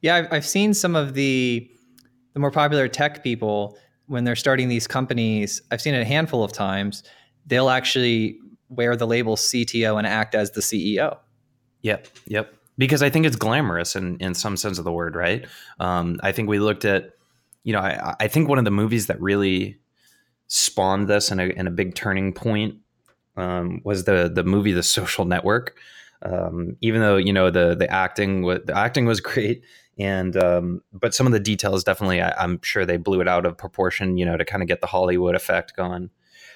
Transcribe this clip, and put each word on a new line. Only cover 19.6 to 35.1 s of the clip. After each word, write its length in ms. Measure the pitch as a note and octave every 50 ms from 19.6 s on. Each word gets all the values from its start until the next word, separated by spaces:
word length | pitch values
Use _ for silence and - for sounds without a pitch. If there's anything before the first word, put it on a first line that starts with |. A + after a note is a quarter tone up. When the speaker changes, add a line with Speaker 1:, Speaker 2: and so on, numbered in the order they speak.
| G2 G2+ G#2 _ _ _ _ _ _ _ _ _ _ _ _ _ _ _
Speaker 2:
spawned 600 | - - - - - - F#2+ F#2+ F#2+ G2 G#2 G2
this 240 | G#2 G#2 G2+ -
in 80 | G#2 F#2+
a, 60 | F2+
in 220 | F#2 - - F#2 F#2
a 40 |
big 220 | F2 F2+ G2+ F#2 F2+
turning 380 | - - A2 G2 F#2+ F#2+ G2 F#2
point, 440 | - - A#2 A2 G#2+ G#2+ G#2+ - - _ _ _ _ _ _ _ _ _ _ _ -
um, 440 | F2+ F2+ F2+ F2+ F2 F2 F2+ F2+ -
was 220 | G2+ G#2 F#2+ F2
the, 260 | - G2+ F2+ F2 F2 E2+
the 100 | F2+ F2
movie 300 | F2 F#2+ G2+ G2+ G#2 F#2
The 100 | F2 F2
Social 420 | - - - F#2+ F2 - - G2
Network. 520 | F2+ F2+ F2 - G2 G#2 A#2+ B2 - _ _ - - - - - - _ _ -
Um, 540 | - F#2 F2+ F2+ E2+ E2 E2+ F2 F2 F#2 -
even 200 | - A2+ A2 A2
though, 160 | A2 G#2 G2+ G2
you 160 | F#2+ G2 G2
know, 160 | G2 F#2 F#2
the, 260 | F2 F2+ F2 E2+ E2+
the 160 | E2+ F2+ -
acting 520 | - F#2+ F#2 F#2 - - G2+ G2 G2 F#2+ F2+
wa-, 160 | F2+ F2+ - -
the 120 | - D2+
acting 300 | G2 G#2 A#2 B2 C#3+ B2+
was 140 | A#2 A2+ G2+
<laughs> 120 | - -
great, 300 | - C3 G#2+ G#2 A#2 A#2+ - _ - - _ _ _ -
and, 360 | G2+ G2 G2 F#2+ F#2 F#2 E2+
um, 460 | F#2 F2+ F2 F2 F2 F2 F2 F2 F2+ _ _ -
but 200 | F#2+ - A#2 -
some 140 | - C3 B2+
of 60 | A#2
the 60 | G#2+
details 440 | G2+ G#2+ G#2+ F#2+ - G2+ G2 F#2+ F2
definitely, 380 | - F#2+ - G#2 F#2+ F#2 F2
I, 100 | F2 F2 - -
I'm 180 | F#2 F2+ F2+ F2 -
sure 220 | - - G#2+ F#2+
they 120 | F2 F2 F2
blew 240 | E2+ G#2 F#2+ F#2
it 60 | F2+ F2+
out 180 | F2+ F2 F2
of 120 | F2+ E2+ -
proportion, 600 | - F#2+ _ - F#2+ F#2 - - G2 F#2 F2+ F2+
you 80 | F2+
know, 120 | E2+ E2+ E2
to 80 | E2+
kinda 200 | - - G2 F#2
get 160 | E2 F2+ E2+
the 60 | - E2+
Hollywood 480 | - F#2 F#2 F2+